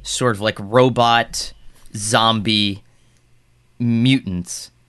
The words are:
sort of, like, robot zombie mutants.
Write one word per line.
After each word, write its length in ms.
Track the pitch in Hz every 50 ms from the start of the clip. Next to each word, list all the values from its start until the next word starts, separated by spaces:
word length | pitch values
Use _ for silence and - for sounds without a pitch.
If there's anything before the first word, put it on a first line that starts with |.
| -
sort 340 | - - - 127 123 113 95
of, 40 |
like, 140 | 101 110 104 -
robot 920 | 104 98 107 127 127 131 117 120 120 117 117 117 113 - - - - - - - - - - - - - -
zombie 880 | 107 104 107 113 117 110 113 113 110 98 110 110 104 104 101 98 98 - _ _ _ _ _ _ _ _ _ _ _ _ _ _ _ _ _ _ -
mutants. 920 | 123 117 117 113 117 127 135 135 - - 92 87 87 - - - - - _ _ _